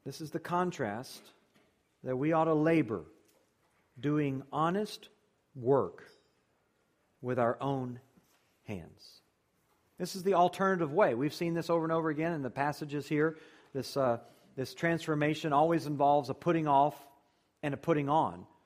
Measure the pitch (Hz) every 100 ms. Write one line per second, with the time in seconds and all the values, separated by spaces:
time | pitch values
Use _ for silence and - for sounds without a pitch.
0 | - - 156 165 - 175 180 170 117 107
1 | 135 - - _ _ _ _ _ _ _
2 | 127 127 147 160 160 156 156 165 117 101
3 | 76 - _ _ _ _ _ _ _ -
4 | 139 151 143 135 135 139 160 190 214 -
5 | - _ _ _ _ 139 117 139 92 -
6 | - _ _ _ _ _ _ _ _ _
7 | _ _ 123 127 117 - 135 135 127 120
8 | _ _ _ _ _ _ - 98 82 92
9 | - - _ _ _ _ _ _ _ -
10 | 180 190 180 180 175 180 190 185 156 156
11 | 190 117 147 - 170 165 156 170 160 165
12 | 160 147 160 165 131 131 143 143 151 143
13 | 135 151 160 160 - - _ 139 123 143
14 | 131 117 - - _ - 127 - 170 165
15 | 160 151 147 156 160 143 160 170 139 143
16 | 143 147 127 - 170 165 151 139 147 -
17 | - _ _ _ _ _ 151 139 - 151
18 | 139 156 123 87 92 _